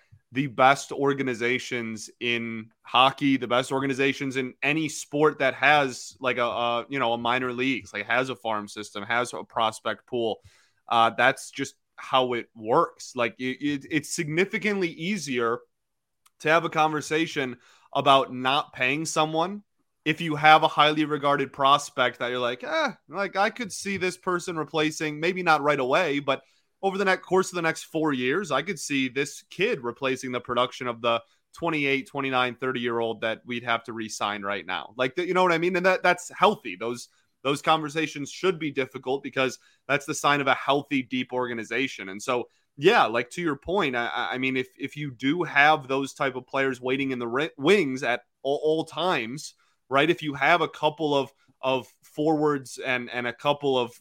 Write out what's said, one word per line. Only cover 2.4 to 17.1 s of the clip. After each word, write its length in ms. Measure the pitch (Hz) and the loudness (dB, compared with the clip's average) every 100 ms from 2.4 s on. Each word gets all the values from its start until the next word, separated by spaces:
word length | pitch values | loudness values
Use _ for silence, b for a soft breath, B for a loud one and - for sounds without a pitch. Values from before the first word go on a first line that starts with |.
| 117 113 113 _ | -4 -10 -14 _
hockey, 540 | - 123 135 - 143 135 | 0 6 6 4 2 2
the 100 | 120 | 2
best 240 | 120 131 | 0 2
organizations 640 | 135 139 131 139 135 139 131 | -2 0 2 0 0 -4 -4
in 180 | 127 - | -6 -4
any 260 | 139 151 156 | -2 0 -2
sport 500 | - - 147 151 147 | -6 -6 2 2 4
that 160 | 135 | 0
has, 640 | 123 135 151 135 117 - - | 4 6 6 4 -4 -14 -6
like, 200 | 127 123 | -2 0
a, 60 | |
a, 420 | 120 104 120 117 117 | -2 0 0 -2 -4
you 100 | 139 | -2
know, 140 | 120 | 0
a 60 | 117 | 0
minor 340 | 117 123 127 | 0 0 -2
leagues, 400 | 123 131 117 98 | -2 -2 -2 -6
like, 140 | 104 101 | -8 -2
has 240 | 117 131 | 0 0
a 60 | 120 | -4
farm 300 | 113 107 101 | -4 -4 -6
system, 380 | 107 104 104 | -12 -12 -10
has 280 | 101 120 123 | -2 0 -2
a 120 | - | -6
prospect 640 | 104 - 110 - 117 104 - | -8 -2 -2 -2 -6 -6 -6
pool. 340 | 123 113 98 b b b b - | -2 -2 -4 b b b b 0
Uh, 220 | 117 113 | 4 4
that's 400 | 110 123 135 - | 4 2 2 -6
just 240 | - 135 - _ - | -8 -8 -10 _ -18
how 360 | - 131 127 | -2 0 2
it 160 | 120 - | -2 -6
works. 600 | 117 107 143 160 - - | -10 0 2 2 -4 -12
Like, 220 | 127 117 - | -4 -4 -2
it, 200 | 127 131 | -8 -4
it, 220 | 143 143 139 | -6 -6 -4
it's 240 | 156 - | -4 -4
significantly 760 | - 151 160 196 220 196 196 175 | -6 -4 -2 -2 -2 -2 -2 -4
easier 720 | 160 165 208 143 123 117 120 _ _ _ _ _ _ _ _ | -4 -6 -4 -4 -2 -2 -2 _ _ _ _ _ _ _ _
to 80 | 156 | 2
have 160 | 165 | 2
a 60 | 165 | 2
conversation 840 | 160 156 151 - | 0 0 0 -2